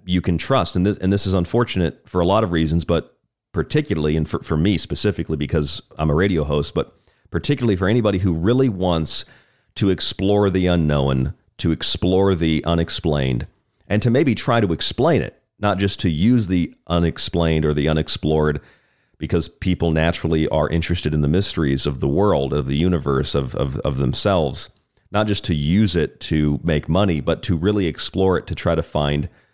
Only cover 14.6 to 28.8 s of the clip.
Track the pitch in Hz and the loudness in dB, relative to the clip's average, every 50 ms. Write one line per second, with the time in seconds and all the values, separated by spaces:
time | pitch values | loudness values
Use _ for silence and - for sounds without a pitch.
14.6 | 107 92 85 78 - - - - 123 160 165 107 65 52 - _ _ _ _ _ | 2 0 0 -2 -2 -4 -2 0 2 2 2 2 0 -2 -8 _ _ _ _ _
15.6 | 101 104 98 92 98 98 - - - 95 80 76 90 113 127 123 107 85 92 87 | -2 -2 0 0 0 -2 -2 0 -2 0 0 2 4 4 4 4 2 2 2 0
16.6 | 85 - - _ _ - 85 87 87 82 80 - - - - 87 85 82 80 80 | 0 0 -4 _ _ -2 0 2 2 0 0 -2 -6 -4 0 0 2 2 2 2
17.6 | 76 76 76 71 71 78 78 78 76 - - - - 78 78 78 76 76 73 73 | 2 2 0 0 0 0 0 0 0 -2 -4 -4 0 0 2 2 2 0 0 -2
18.6 | - - _ _ _ _ _ _ _ _ _ _ - - - 85 82 - - _ | -6 -12 _ _ _ _ _ _ _ _ _ _ -6 -2 -2 -2 -2 -4 -8 _
19.6 | - 92 90 82 85 82 80 80 80 82 82 - - 80 82 80 78 - - 78 | -2 -2 0 0 0 0 2 2 2 0 0 -2 -2 -2 0 0 0 0 0 0
20.6 | 76 - 76 85 82 - 87 85 - 78 76 76 73 71 78 92 98 - - - | 0 0 0 -2 0 -2 -2 -2 -2 -2 0 0 2 2 2 0 0 -2 -2 -2
21.6 | 80 69 69 69 - 73 69 64 69 71 71 85 101 104 90 71 69 67 71 73 | 0 0 0 0 -2 -4 -4 -2 -2 0 0 2 2 2 2 0 0 -2 -2 -4
22.6 | 67 65 69 73 82 92 90 82 65 71 67 67 73 - - 71 69 62 - - | -2 -2 0 0 2 2 0 0 0 -2 -2 0 -2 0 -2 -2 -2 -2 -4 -4
23.6 | 73 69 65 - - 73 69 64 69 64 65 - - 104 98 90 78 67 65 - | -4 -4 -4 -4 -4 -4 -2 0 -2 -2 -2 -2 -2 0 0 0 0 -2 -4 -6
24.6 | - - _ _ _ _ _ _ _ _ - 104 107 107 101 - - - 85 73 | -12 -14 _ _ _ _ _ _ _ _ -2 -2 0 0 -2 -4 -2 -2 -2 0
25.6 | 71 76 87 101 110 98 - 87 76 - - - - - 82 76 76 73 73 69 | 2 2 4 4 4 2 2 0 0 -2 -4 -10 -6 -2 0 2 2 2 0 0
26.6 | 73 85 80 73 - - 80 92 104 98 85 73 67 65 82 - - - 90 78 | 0 0 -2 -2 0 0 0 2 2 2 0 0 0 -2 -4 -4 -2 -2 -2 0
27.6 | 82 101 104 104 95 82 78 - - - - - 95 95 92 82 - - 76 - | 0 0 0 0 0 -2 -4 -6 -10 -6 -2 0 2 2 2 0 -2 -4 -10 -4
28.6 | - 90 85 80 | -2 0 0 0